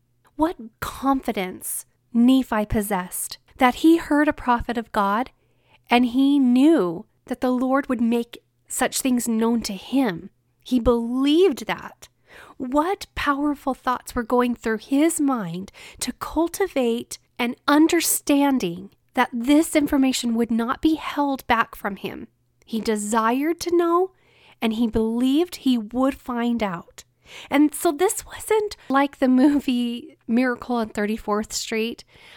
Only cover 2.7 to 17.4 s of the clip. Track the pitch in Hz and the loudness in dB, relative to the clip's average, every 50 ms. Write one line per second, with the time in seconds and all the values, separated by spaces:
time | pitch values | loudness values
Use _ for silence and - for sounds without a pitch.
2.7 | - 220 208 208 208 180 180 180 - - - - - - _ _ _ - 262 247 | -2 -2 -2 -2 -4 -4 -4 -6 -8 -10 -10 -10 -12 -16 _ _ _ 2 2 2
3.7 | 247 - - 320 330 330 - - 302 285 302 302 294 - - 254 240 233 - - | 2 4 4 4 4 4 2 0 2 2 2 2 0 -2 0 0 0 0 -2 -4
4.7 | 233 240 220 _ - 220 202 196 202 226 262 - _ _ _ _ _ _ _ _ | -6 -6 -6 _ -2 0 0 0 0 -2 -2 -6 _ _ _ _ _ _ _ _
5.7 | _ _ _ - 240 240 247 233 233 262 269 277 285 285 262 247 247 254 277 320 | _ _ _ 2 2 2 2 2 2 2 4 4 4 4 4 4 6 6 6 6
6.7 | 339 269 185 175 165 185 - _ _ _ _ - 254 - - 254 254 247 262 254 | 6 4 2 0 -4 -8 -12 _ _ _ _ -10 -8 -4 -2 -2 0 0 0 0
7.7 | 262 277 269 - 254 220 240 226 240 233 233 - - - _ _ _ _ _ - | 0 0 0 -2 -2 0 0 0 0 -2 -2 -6 -12 -20 _ _ _ _ _ -8
8.7 | - - 254 240 - - - 269 247 240 - 233 226 220 226 233 240 226 220 - | -4 -4 -2 -2 -2 -2 0 0 0 0 0 -2 -2 0 0 0 0 0 -2 -6
9.7 | 196 185 - - 240 277 269 214 170 160 185 - _ _ _ _ _ _ - - | -10 -10 -8 -4 0 0 0 0 -2 -6 -10 -18 _ _ _ _ _ _ -6 -2
10.7 | 254 247 226 254 240 233 233 233 247 262 269 285 302 339 381 370 247 - 214 - | -2 0 2 2 0 0 0 -4 -4 -2 0 2 4 4 4 4 2 -2 -6 -8
11.7 | 175 - - 202 - _ - - _ _ _ _ - - - - - - 269 247 | -8 -8 -10 -16 -18 _ -20 -20 _ _ _ _ -20 -20 -20 -20 -14 -12 -8 -2
12.7 | 254 294 302 359 403 392 - - - - - 294 285 269 294 294 285 - - 269 | 0 0 0 0 -2 -6 -8 -12 -10 -6 -2 -2 -2 0 0 -2 -4 -4 -4 -6
13.7 | 247 - - 262 247 - - - - 247 233 - 247 247 247 247 233 - - 226 | -6 -4 -4 -4 -4 -4 -6 -8 -8 -6 -4 0 2 2 2 2 0 -2 -4 -4
14.7 | 220 220 - - 269 277 311 330 320 - 294 269 262 233 190 165 165 180 196 - | -4 -4 -4 -2 2 2 2 2 2 0 0 0 0 -2 -4 -6 -8 -10 -12 -14
15.7 | - - - - - - - 254 - - - - - 302 339 339 - - 392 359 | -18 -20 -20 -18 -12 -10 -8 -8 -8 -8 -8 -6 -2 -2 -2 0 0 -2 -4 -2
16.7 | - 277 247 233 233 240 - - - - _ _ _ - | -2 -2 0 0 -2 -4 -6 -10 -16 -18 _ _ _ -6